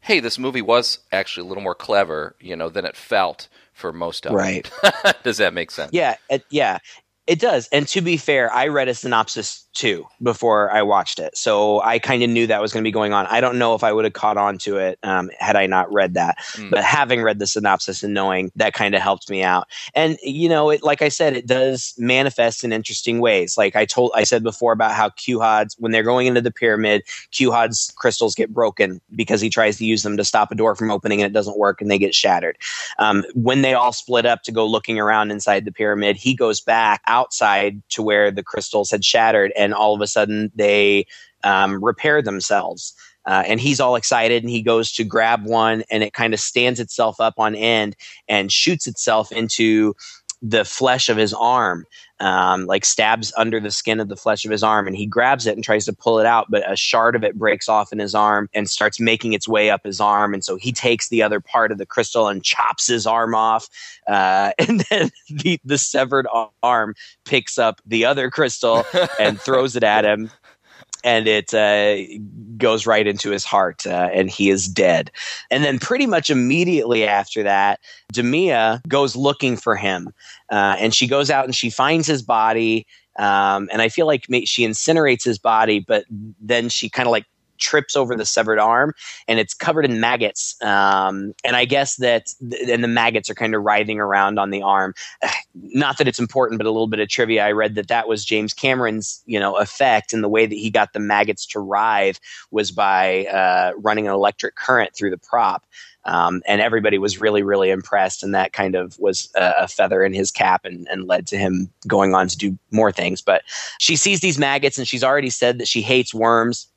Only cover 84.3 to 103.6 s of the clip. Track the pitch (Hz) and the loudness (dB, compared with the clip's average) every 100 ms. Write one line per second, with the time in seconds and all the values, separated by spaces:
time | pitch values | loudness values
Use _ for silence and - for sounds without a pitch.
84.3 | 123 107 - 117 110 - 165 147 120 - | -2 -2 -2 -2 -2 0 2 2 2 0
85.3 | 107 120 110 110 104 92 110 - 104 107 | -2 0 2 2 0 0 -2 -2 -14 -14
86.3 | 104 107 120 117 - - - 123 113 - | -16 -2 -2 0 -4 -6 -2 0 0 -2
87.3 | _ _ _ - 151 139 147 123 117 107 | _ _ _ 0 0 0 -2 -2 -2 -2
88.3 | - 110 107 107 120 147 - - - - | 0 2 2 4 4 2 -2 -16 -16 -2
89.3 | 113 107 - - 151 135 113 117 123 107 | 0 0 -4 -2 0 0 2 0 0 -2
90.3 | - - - 110 101 98 98 95 98 101 | -4 -10 -6 0 2 4 2 0 -2 -8
91.3 | - 120 123 123 139 139 - 127 117 - | -8 -2 0 2 0 -2 -2 0 0 -2
92.3 | - 123 120 123 117 120 117 117 113 - | -14 -12 -8 -2 0 0 0 0 0 -6
93.3 | 107 113 110 104 104 107 107 104 98 98 | -6 -2 -2 0 0 0 -2 0 2 2
94.3 | 104 98 98 98 98 95 - - - - | 0 -2 -2 0 2 0 -6 -18 -6 -6
95.3 | - - 90 - 131 143 131 139 120 117 | -6 -10 -20 -6 -2 -2 0 -2 0 -4
96.3 | 135 120 110 110 110 113 107 107 - 113 | 0 -2 -2 -2 0 -2 -2 -2 0 2
97.3 | 110 104 104 107 107 98 117 113 110 107 | 2 2 2 0 -2 -2 -2 0 -4 -2
98.3 | 110 107 - 135 127 120 110 107 - - | -2 -2 -2 -2 0 0 -2 -8 -12 -6
99.3 | 110 101 98 107 - 135 113 - 113 104 | -2 -2 0 -4 0 2 2 0 -4 0
100.3 | 110 110 104 107 110 104 110 104 104 104 | 2 2 0 -2 0 0 -4 0 2 2
101.3 | 98 - 107 98 101 110 104 98 92 - | -2 -8 -10 -4 0 0 2 0 -2 -14
102.3 | - - 107 98 92 98 95 95 92 95 | -20 -6 -4 -4 0 2 2 2 0 -2
103.3 | 95 92 90 | 0 2 2